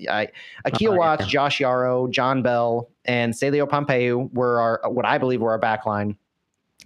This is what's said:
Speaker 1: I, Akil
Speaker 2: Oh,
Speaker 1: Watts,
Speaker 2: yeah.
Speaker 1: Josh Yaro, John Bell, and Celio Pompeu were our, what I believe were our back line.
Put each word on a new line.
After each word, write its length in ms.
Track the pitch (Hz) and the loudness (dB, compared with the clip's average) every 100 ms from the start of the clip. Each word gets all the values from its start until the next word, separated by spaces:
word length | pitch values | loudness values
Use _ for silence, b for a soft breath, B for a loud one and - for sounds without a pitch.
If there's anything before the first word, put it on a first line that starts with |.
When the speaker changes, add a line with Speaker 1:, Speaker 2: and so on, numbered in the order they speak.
| 80 | -4
Speaker 1:
I, 180 | 104 107 B B B | -2 -4 B B B
Akil 300 | - 120 220 | -4 0 2
Speaker 2:
Oh, 20 | 185 | 2
Speaker 1:
Watts, 260 | 165 151 | 2 0
Speaker 2:
yeah. 60 | 147 | 0
Speaker 1:
Josh 300 | 143 143 - | 0 0 0
Yaro, 500 | 131 127 127 127 127 | 0 0 0 0 0
John 320 | 135 127 135 | 0 0 2
Bell, 460 | 123 120 120 117 117 _ | 2 2 0 -2 -4 _
and 280 | - 120 117 | -2 0 0
Celio 360 | 113 139 147 143 | 0 0 0 0
Pompeu 640 | 147 143 131 123 120 131 | 0 0 2 2 0 -2
were 280 | 123 123 120 | -2 0 2
our, 300 | 113 110 117 | 2 0 -2
what 140 | 123 | 0
I 140 | 117 139 | 0 2
believe 220 | 127 127 | 2 0
were 100 | 113 | 0
our 80 | 110 | 0
back 280 | 117 107 110 | 0 0 -2
line. 300 | 104 104 101 _ _ _ _ _ _ | -2 -2 -6 _ _ _ _ _ _